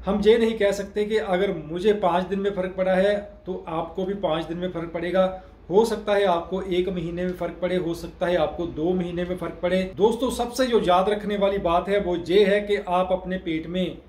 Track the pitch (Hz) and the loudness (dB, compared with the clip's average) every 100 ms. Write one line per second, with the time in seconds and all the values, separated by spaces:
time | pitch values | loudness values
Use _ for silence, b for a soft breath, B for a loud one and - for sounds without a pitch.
0 | - 202 202 226 226 226 202 196 196 208 | -2 2 6 6 4 2 0 0 -4 -4
1 | 208 220 202 180 202 170 151 170 208 202 | 0 0 0 0 0 -2 -6 -2 0 2
2 | 185 175 180 196 196 190 185 185 185 185 | 2 2 0 -2 -2 -2 -6 -2 0 2
3 | 202 202 - - - 190 - 165 165 - | 2 0 -4 -14 -10 -10 -6 -6 -6 -6
4 | 185 202 180 160 160 170 180 170 170 170 | -4 -2 -2 -2 -4 -6 -6 -6 -8 -6
5 | 175 185 185 185 B B - 185 226 208 | -2 2 0 -2 B B 0 2 4 0
6 | 208 202 196 170 170 185 190 175 180 180 | 0 2 4 2 -2 -6 -2 0 0 -4
7 | 165 170 180 180 170 170 180 180 160 170 | -6 -4 -4 -4 -8 -4 -2 -2 -2 -6
8 | 170 - 175 175 151 - 170 131 160 185 | -10 -4 0 2 0 -2 -6 -2 0 0
9 | 175 175 180 180 165 - 175 185 185 - | -2 -4 -4 -4 -6 -4 0 0 0 2
10 | 214 233 254 - 240 254 254 226 170 180 | 2 2 -2 -2 -4 0 2 4 6 4
11 | 190 208 202 202 196 196 170 170 175 202 | 4 0 -2 0 2 2 2 2 2 0
12 | 175 175 139 190 196 208 208 202 190 180 | 0 -4 2 4 6 4 2 -2 0 0
13 | 185 185 180 185 180 160 160 180 175 - | 2 -2 -2 -6 -4 -6 -4 -4 -4 -6